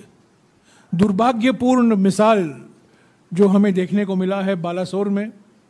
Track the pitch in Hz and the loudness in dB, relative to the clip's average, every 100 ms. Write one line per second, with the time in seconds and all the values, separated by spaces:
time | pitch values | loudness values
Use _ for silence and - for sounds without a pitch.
0 | - _ _ _ _ _ _ _ - 170 | -20 _ _ _ _ _ _ _ -6 0
1 | 208 196 240 233 247 226 247 254 233 208 | 0 2 0 0 0 0 0 2 2 2
2 | 190 - 214 214 165 131 - - _ _ | 2 2 2 2 0 -8 -20 -20 _ _
3 | _ _ - 175 202 202 208 185 180 202 | _ _ -6 2 4 4 2 0 -2 -2
4 | 196 190 185 196 190 190 175 175 185 190 | -2 -2 -2 -2 -4 -4 -4 -6 -6 -4
5 | 202 196 214 - _ _ _ | -4 -4 -6 -12 _ _ _